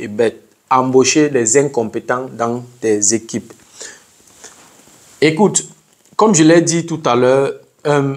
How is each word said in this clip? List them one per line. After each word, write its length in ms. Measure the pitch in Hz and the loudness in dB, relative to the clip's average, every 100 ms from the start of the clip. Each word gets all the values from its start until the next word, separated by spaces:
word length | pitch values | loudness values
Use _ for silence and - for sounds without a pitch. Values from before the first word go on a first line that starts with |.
et 80 | 117 | -10
bête. 320 | 104 110 - _ _ - | -2 -2 -2 _ _ -2
Embaucher 580 | 127 127 131 127 156 147 | 0 2 2 4 2 0
les 280 | 131 113 139 | 0 0 0
incompétents 720 | 143 123 110 117 117 127 131 120 | 0 -4 -6 -8 -6 -6 -6 -6
dans 280 | 117 120 123 - | -6 -6 -10 -8
tes 340 | 113 104 104 | -2 -2 -2
équipes. 380 | 113 110 117 - - _ - - - _ _ _ _ - - - _ _ _ _ - | -4 -6 -12 -12 -20 _ -20 -20 -20 _ _ _ _ -20 -20 -20 _ _ _ _ -2
Écoute, 480 | 151 156 - - - _ _ _ _ - | 0 2 0 0 -8 _ _ _ _ 0
comme 180 | - | 2
je 80 | 156 | 4
l'ai 200 | 156 170 | 6 4
dit 220 | 160 165 | 2 -4
tout 160 | 165 156 | -4 -6
à 100 | 147 | -2
l'heure, 380 | 120 123 135 139 - _ _ 151 | 0 2 2 0 -6 _ _ -2
euh, 300 | 147 139 | 0 -2